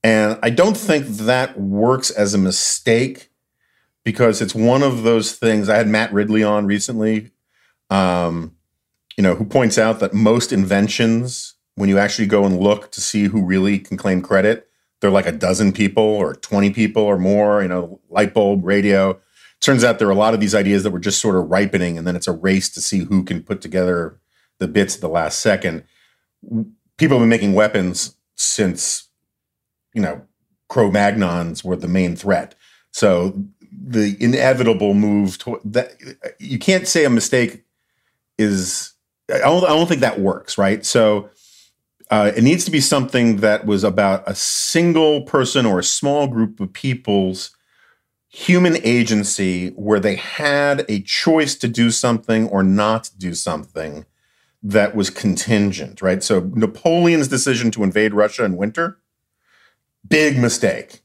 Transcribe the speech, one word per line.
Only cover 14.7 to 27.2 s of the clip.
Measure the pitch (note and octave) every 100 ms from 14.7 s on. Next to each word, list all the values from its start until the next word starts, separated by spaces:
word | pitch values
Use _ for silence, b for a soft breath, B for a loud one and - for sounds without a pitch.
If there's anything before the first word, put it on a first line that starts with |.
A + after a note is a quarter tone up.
| _ _ _
they're | G2+
like | G2 F2+
a |
dozen | D#2 F2+ F#2 G2+
people | F#2 G2+ G#2
or | G#2+ G#2 F2
twenty | - - G2+ G2+
people | G2+ G#2+ A2
or | G#2 F#2+
more, | F#2 G#2 G#2 G#2
you | F#2+
know, | F2+ E2+ F#2+ _
light | F#2 G2+
bulb, | A2+ G2+ G2+
radio. | F2+ G2+ G2+ G2 F#2+ F#2 b b b b
Turns | - C3
out | A#2+ A2+
there | G#2
are |
a |
lot | G2 G#2+
of | A2+
these | G#2
ideas | G#2+ G2 G2+
that | G2
were | F2+
just | F#2+ F#2+
sort | A2+ F#2
of | D#2+
ripening, | F#2 G2+ F#2+ F2 E2+
and | E2+
then | F2+
it's | -
a |
race | E2 F#2 F#2+ -
to | -
see | - G2
who | E2 G2
can | F2+ F2
put | - G2+
together | - F#2 F2+ F2 D#2+ - _ _ _ _
the | F2+
bits | D#2 G2
at | -
the | E2+
last | E2 D#2 -
second. | A2+ F#2+ F#2 D#2+ - _ _ _ _ _ -
W-, | A2+ G#2+ _ _ -
people | D#3+
have | C3+